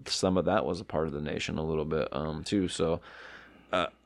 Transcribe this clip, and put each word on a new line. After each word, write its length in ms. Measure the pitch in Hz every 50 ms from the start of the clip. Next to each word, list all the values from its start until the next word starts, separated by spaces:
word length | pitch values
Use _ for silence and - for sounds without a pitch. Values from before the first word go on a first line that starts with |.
| 67 -
some 300 | - - - 95 92 92
of 80 | 80
that 200 | 85 95 107 65
was 140 | 69 90 82
a 60 | -
part 220 | - - 78 80 80
of 60 | 71
the 60 | 73
Nation 380 | 76 73 - - - - 80 78
a 60 | 78
little 200 | 80 80 78 76
bit, 240 | 78 78 78 - - -
um, 320 | 67 76 78 78 78 -
too. 240 | - 107 101 92 87
So, 320 | - - 87 82 85 82 - - - - - - - - - - - - - - -
uh, 140 | 90 85 - - _ _